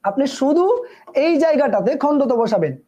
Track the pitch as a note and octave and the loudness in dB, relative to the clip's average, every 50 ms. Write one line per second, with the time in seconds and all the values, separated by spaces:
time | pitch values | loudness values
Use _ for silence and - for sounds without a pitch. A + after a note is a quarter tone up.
0 | - - D4 C4+ C#4 C4+ - - C4+ C#4 D#4 E4+ F4+ F#4+ A#4+ A#4+ - - - - | -4 -4 -2 -2 -4 -4 -2 -2 0 0 2 2 2 2 0 -2 -4 -10 -18 -20
1 | - - - C4+ D4 E4 E4+ C#4 E4 D#4+ D4+ C4+ C#4+ B3+ A3+ G3+ F3+ A#3 D#4 C#4+ | -20 -4 -2 0 0 2 2 2 2 2 2 2 2 0 0 0 0 -2 -2 0
2 | - D4 D4 C#4+ C#4 A3+ B3+ A3+ A3+ G3+ A3 F#3 D#3+ D3 C3 - _ | 0 0 0 0 0 0 0 0 0 0 0 0 0 -2 -4 -10 _